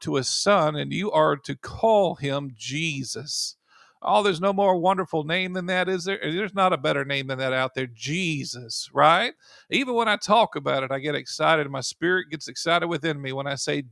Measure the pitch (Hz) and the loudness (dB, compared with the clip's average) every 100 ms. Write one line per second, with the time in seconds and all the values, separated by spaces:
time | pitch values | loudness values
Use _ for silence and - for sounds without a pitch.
0 | 160 143 123 - 202 202 156 151 143 147 | -4 -2 -2 0 4 4 2 -2 -4 -4
1 | 202 156 156 143 - - - - 226 214 | 0 4 4 2 -6 -10 -10 0 4 4
2 | 180 - 143 139 139 113 123 147 165 139 | 4 0 -4 -4 -6 -12 -8 -4 -4 -4
3 | 131 113 147 - - - _ _ _ _ | -8 -10 -8 -6 -6 -10 _ _ _ _
4 | - 208 202 165 196 196 202 180 180 190 | 0 2 2 0 0 2 2 4 2 2
5 | 175 165 151 180 185 185 175 185 180 185 | 0 -4 -2 -2 -2 -4 -2 0 0 -2
6 | 175 196 151 170 208 196 185 160 151 143 | -4 -4 -4 -4 -4 2 2 2 2 0
7 | 139 139 135 131 131 131 131 - 131 113 | 0 -2 -2 -2 0 0 0 -2 -6 -6
8 | 120 170 175 147 127 120 117 - - 135 | -4 -2 -2 -2 -6 -12 -10 -10 -2 6
9 | 151 175 240 - _ - _ 233 262 233 | 6 6 2 -6 _ -20 _ -2 2 2
10 | 220 208 - 220 208 143 139 139 131 135 | 2 0 4 4 4 0 -2 -2 -2 -4
11 | 147 143 127 - 151 160 139 135 - - | -2 -4 -6 -2 2 2 0 -6 -8 -4
12 | 170 185 156 151 - 131 170 170 170 170 | 0 0 -2 -12 -12 -6 0 0 0 -2
13 | 160 147 135 135 139 139 - 147 127 | -2 -4 -6 -6 -6 -4 -2 -4 -6